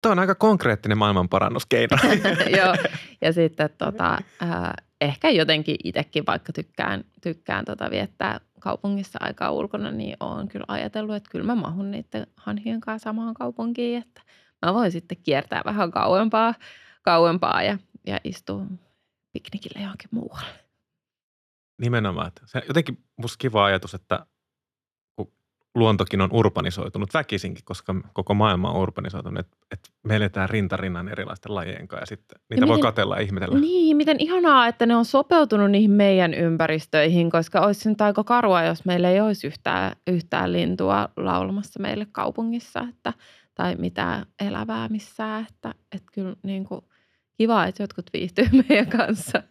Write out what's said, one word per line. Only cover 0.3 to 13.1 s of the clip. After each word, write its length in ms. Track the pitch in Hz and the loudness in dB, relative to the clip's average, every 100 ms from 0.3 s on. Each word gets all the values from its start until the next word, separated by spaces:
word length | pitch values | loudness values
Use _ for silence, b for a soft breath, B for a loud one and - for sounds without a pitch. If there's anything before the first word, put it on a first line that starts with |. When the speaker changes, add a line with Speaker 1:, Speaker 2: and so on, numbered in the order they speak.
Speaker 1:
konkreettinen 640 | 190 220 196 123 107 - 107 | 4 4 4 2 0 0 2
maailmanparannuskeino. 960 | 104 98 90 95 98 - - 120 117 135 - 208 196 | 4 4 2 2 0 -2 0 2 4 4 4 2 2
Speaker 2:
<laughs> 320 | 170 - 190 | 0 2 4
Joo, 160 | 185 185 - B B B | 4 2 -2 B B B
ja 120 | 160 | -2
sitten 380 | 170 160 160 151 _ | 2 0 0 -4 _
tota, 340 | 170 208 - | -6 -2 -2
Speaker 1:
<laughs> 60 | - - _ | -2 -6 _
Speaker 2:
äh, 300 | 175 120 85 - _ _ | -6 -4 -6 -8 _ _
ehkä 300 | 143 135 311 | -4 0 2
jotenkin 460 | 208 160 156 151 - | 2 2 0 0 -4
itekin, 420 | 85 98 147 156 - | -4 -6 -4 -4 -2
vaikka 260 | - - | -4 -6
tykkään, 520 | - - - - - - _ | -10 -10 -6 -6 -6 -10 _
tykkään 420 | 175 160 - 101 | -10 -10 -8 -8
tota 260 | 110 - - | -6 -8 -6
viettää 500 | 98 - _ 110 107 _ _ | -4 -6 _ -6 -6 _ _
kaupungissa 580 | - - 101 101 190 - | -8 -6 -4 -6 -8 -8
aikaa 280 | - - - | -10 -6 -4
ulkona, 400 | - 202 - - | -4 -6 -8 -8
niin 260 | - - - | -8 -10 -10
oon 280 | - - 202 | -10 -8 -10
kyllä 160 | 202 - | -12 -8
ajatellut, 480 | 208 - 220 214 208 | -8 -6 -8 -8 -10
että 140 | 208 | -10
kyllä 140 | - | -8
mä 100 | 196 | -4
mahun 360 | 240 - 170 196 | -2 -4 -8 -8
niitten 360 | 208 226 220 214 _ | -10 -10 -12 -12 _
hanhien 440 | - 208 220 226 | -10 -8 -6 -8
kanssa 240 | 226 220 | -8 -10
samaan 300 | 220 | -8